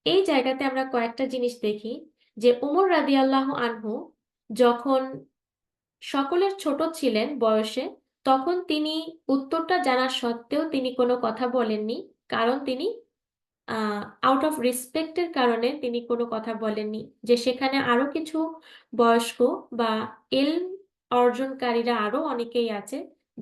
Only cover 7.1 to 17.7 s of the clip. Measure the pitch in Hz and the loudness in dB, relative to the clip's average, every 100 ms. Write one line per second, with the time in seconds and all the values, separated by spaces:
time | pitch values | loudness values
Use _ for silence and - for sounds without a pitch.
7.1 | 214 262 269 220 214 214 254 330 - _ | 0 -2 0 2 2 0 -4 -8 -10 _
8.1 | _ - 269 339 359 359 302 311 320 330 | _ 0 2 2 -2 -2 -2 -2 -4 -8
9.1 | - - 269 - 330 320 359 269 254 262 | -10 -2 -2 0 -4 0 0 2 0 0
10.1 | - 240 233 - 294 320 277 254 254 247 | -2 -4 -6 -4 -4 -2 -2 -2 0 0
11.1 | 247 226 220 247 254 220 214 214 302 - | 2 -2 -2 -2 0 0 -2 -4 -6 -10
12.1 | _ - 226 233 277 277 254 392 466 - | _ -6 0 0 0 -2 -2 -4 -6 -14
13.1 | _ _ _ _ _ - 220 214 208 - | _ _ _ _ _ -8 -4 -4 -4 -8
14.1 | - 254 277 311 302 247 240 - 320 320 | -2 2 4 2 2 0 -2 -4 -4 -4
15.1 | 359 339 294 240 226 247 302 254 240 233 | -2 -2 2 2 2 0 -2 -4 -4 -2
16.1 | 233 233 220 226 214 220 214 214 214 - | -2 -2 -4 -6 -4 -4 -4 -4 -8 -12
17.1 | _ 220 240 254 247 262 | _ 2 2 2 0 2